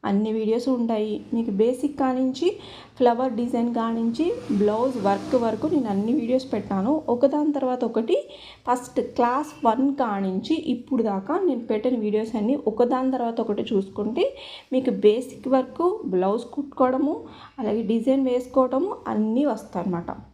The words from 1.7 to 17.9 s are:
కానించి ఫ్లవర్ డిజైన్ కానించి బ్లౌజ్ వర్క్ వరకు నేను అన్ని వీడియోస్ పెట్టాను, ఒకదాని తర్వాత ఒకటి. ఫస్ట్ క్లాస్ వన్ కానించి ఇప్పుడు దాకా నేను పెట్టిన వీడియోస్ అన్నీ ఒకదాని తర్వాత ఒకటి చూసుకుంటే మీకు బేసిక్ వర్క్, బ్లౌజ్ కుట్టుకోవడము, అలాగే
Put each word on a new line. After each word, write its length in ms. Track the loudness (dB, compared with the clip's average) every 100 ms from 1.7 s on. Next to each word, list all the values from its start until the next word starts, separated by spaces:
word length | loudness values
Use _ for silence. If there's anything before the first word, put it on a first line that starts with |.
| 2 -2 0
కానించి 460 | 0 0 0 0 -2 -2 -10 -18 -20 2
ఫ్లవర్ 360 | 4 4 0 -2
డిజైన్ 320 | -2 0 0 0
కానించి 480 | -2 0 -2 0 -2 -2 -2 2
బ్లౌజ్ 380 | 2 2 0 0 0
వర్క్ 260 | 0 0 0 2
వరకు 200 | 0 0
నేను 160 | 0 0
అన్ని 200 | 0 2 0
వీడియోస్ 260 | 2 0 0
పెట్టాను, 380 | -6 -2 -2 2 0 0
ఒకదాని 380 | 2 4 4 0 0
తర్వాత 240 | 0 0 0
ఒకటి. 280 | 0 0 0 -2 -14 -20 -14 -2
ఫస్ట్ 320 | -2 0 -4 -4 0
క్లాస్ 340 | 2 2 -4 -2 0
వన్ 160 | 2 2 2
కానించి 520 | -2 0 -2 -2 -2 -2 0 -4
ఇప్పుడు 280 | -2 0 0
దాకా 260 | -2 -2 0 0
నేను 180 | 0 -2
పెట్టిన 260 | 0 0 0 0
వీడియోస్ 280 | 0 0 -2
అన్నీ 160 | 0 0 0
ఒకదాని 400 | 2 2 4 0 0
తర్వాత 200 | -2 -2 -2
ఒకటి 200 | -2 0
చూసుకుంటే 520 | 0 -2 -4 -4 0 -2 -2 -16 -18 -2 0
మీకు 180 | 0 4 4
బేసిక్ 440 | 4 -2 -10 0 2
వర్క్, 280 | 0 0 0 0 -2 2
బ్లౌజ్ 320 | 2 0 -4 -8
కుట్టుకోవడము, 640 | -8 0 2 2 0 -2 -8 -18 -20 -8
అలాగే 240 | -2 -2 0